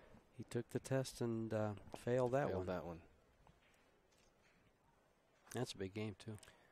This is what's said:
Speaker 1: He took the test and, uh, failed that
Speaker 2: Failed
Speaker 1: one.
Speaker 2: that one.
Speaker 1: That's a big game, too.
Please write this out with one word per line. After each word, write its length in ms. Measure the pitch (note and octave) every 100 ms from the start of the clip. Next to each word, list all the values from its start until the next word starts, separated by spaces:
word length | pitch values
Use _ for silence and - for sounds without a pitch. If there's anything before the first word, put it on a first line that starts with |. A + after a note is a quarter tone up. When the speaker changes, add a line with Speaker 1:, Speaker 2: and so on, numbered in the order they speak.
| - - - -
Speaker 1:
He 80 | -
took 180 | A#2+ -
the 80 | B2+
test 420 | - C3+ B2+ -
and, 320 | A#2+ A2+ A2+
uh, 180 | A2 G#2+ G2+ - -
failed 360 | - B2 B2
that 160 | C3 C#3+
Speaker 2:
Failed 100 | F#2+
Speaker 1:
one. 80 | F#2
Speaker 2:
that 180 | F2+
one. 140 | E3 E2 - - - - - - - - - - _ - - - - - - _ _ - _ _ _ _ -
Speaker 1:
That's 180 | A2 B2+
a 60 | G#2+
big 160 | F#2+
game, 200 | G2+ A2 G2
too. 120 | - G#2+ - - -